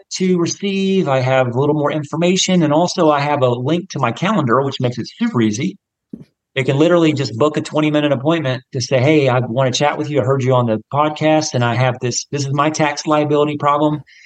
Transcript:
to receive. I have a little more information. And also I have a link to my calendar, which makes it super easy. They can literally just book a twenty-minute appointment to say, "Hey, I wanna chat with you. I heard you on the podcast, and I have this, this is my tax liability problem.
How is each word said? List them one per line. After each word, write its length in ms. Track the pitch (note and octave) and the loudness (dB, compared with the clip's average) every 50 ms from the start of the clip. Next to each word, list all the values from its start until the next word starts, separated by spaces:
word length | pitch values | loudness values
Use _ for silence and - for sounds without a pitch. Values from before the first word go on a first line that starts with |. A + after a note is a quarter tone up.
| - - | -10 -10
to 280 | - - F#3 F#3 F#3 F3 | -6 -2 0 2 2 2
receive. 680 | E3+ - - - G3 G3+ G3 G3 F#3+ F#3+ F#3+ F#3+ D#3+ C#3 | 0 -2 -4 -4 -4 -4 -2 0 0 0 0 0 0 0
I 100 | C3+ C3 | 0 0
have 300 | B2+ B2+ C3 C3 B2+ A#2+ | 0 2 2 2 0 0
a 100 | A2+ B2+ | 0 0
little 160 | C#3+ D3 D3+ | 0 0 0
more 160 | D3+ C#3+ C#3+ | 0 0 -2
information. 720 | - D#3 C#3+ - D3+ D#3+ F3 F3+ F#3+ F3+ - F#3+ F#3 F3+ | -2 -4 -6 -6 -4 0 0 2 2 2 2 2 2 2
And 100 | D#3 C#3+ | 4 4
also 380 | D3 D#3+ F3 F3 - F#3+ D#3+ D3+ | 4 2 2 0 0 0 2 2
I 80 | D3 C#3 | 2 2
have 240 | C#3 D3 D3 C3 | 0 -2 0 0
a 60 | C3 B2 | 0 0
link 420 | A#2+ B2 B2+ C#3+ E3 F3 F#3+ - | 0 0 -2 -2 -2 -2 -4 -6
to 80 | - C#3 | -6 -4
my 140 | C3 A#2 | -4 -4
calendar, 500 | - - D#3+ - A2+ - - A2+ A#2 C3+ | -2 -2 -2 -2 0 0 0 2 2 2
which 180 | C#3 C#3 - - | 0 -2 -4 -4
makes 180 | C3 A#2+ - - | -4 -4 -4 -6
it 100 | - - - - | -8 -10 -6 -4
super 220 | A#3 A#3 A3+ B2 | -4 -2 0 0
easy. 360 | A2 G#2+ G#2 A#2 D#3 F#3+ - - _ _ _ _ _ _ - - - _ _ _ _ _ - | 0 0 0 -2 -4 -6 -8 -10 _ _ _ _ _ _ -20 -20 -20 _ _ _ _ _ -6
They 100 | C3+ B2+ | -4 -2
can 140 | C#3+ C3+ C#3 | 0 2 2
literally 340 | D#3 E3+ F3 E3+ E3 D#3 | 4 4 4 4 4 2
just 240 | C#3+ B2+ C3+ - - - | 2 0 -4 -4 -2 0
book 180 | D3 D3+ - | 0 0 0
a 40 | - | -4
twenty-minute 520 | D3+ - - D3+ D3+ D3+ D3+ D3+ D3 D3 | -6 -4 -2 0 0 2 2 2 2 0
appointment 500 | C#3 A#2+ C3 D#3 E3+ E3 C#3 C3 B2+ C3 - _ | 0 0 0 0 0 0 -2 -4 -4 -6 -8 _
to 80 | - C3 | -8 -6
say, 200 | A#2+ - C#3 B2+ | -2 0 0 2
"Hey, 280 | B2 D3+ D#3+ D3+ C#3 C3 | 4 4 4 4 4 2
I 120 | A#2+ B2+ | 2 0
wanna 320 | A2+ A2+ A2+ C3 C3+ B2+ | -2 -2 0 0 0 0
chat 260 | - - D3 D3 C#3+ D3+ | 0 0 0 0 0 -2
with 120 | D3 C3+ | -4 -2
you. 100 | D3 C3 | -2 0
I 40 | - | 0
heard 180 | B2+ C#3 C3+ | 0 0 0
you 120 | B2 B2+ B2+ | 2 2 2
on 120 | B2 A#2+ | 2 2
the 160 | A2+ A2 G#2+ - - | 2 0 -2 -4 -4
podcast, 600 | C3+ C#3+ D3+ D3+ D#3 - D3+ D#3 D#3 D#3 D3+ - - | -2 0 0 0 0 0 0 2 2 2 0 -2 -2
and 100 | B2 A#2+ | -2 0
I 100 | A#2+ A#2+ | 0 0
have 240 | B2 C3 B2+ B2 - | 0 0 0 0 -2
this, 260 | B2+ A#2+ A2+ - - _ | -4 -4 -4 -6 -6 _
this 160 | C#3 C#3 C3+ | -6 -6 -4
is 60 | C3+ | -2
my 180 | C#3 D3 C#3+ D#3 | -2 0 0 0
tax 360 | D3+ D#3+ D#3 C#3+ D3 - - | 0 0 0 -2 -2 -4 -2
liability 500 | D#3 D3+ D3+ D3+ C#3+ D3+ D3 D3 D3+ D3 | 0 0 0 0 2 0 0 0 0 -2
problem. 460 | D3 D3 C#3+ D3 D3 D3+ D3+ D3+ C#3+ - _ - - - | -2 0 0 2 2 0 0 -2 -4 -8 _ -20 -20 -20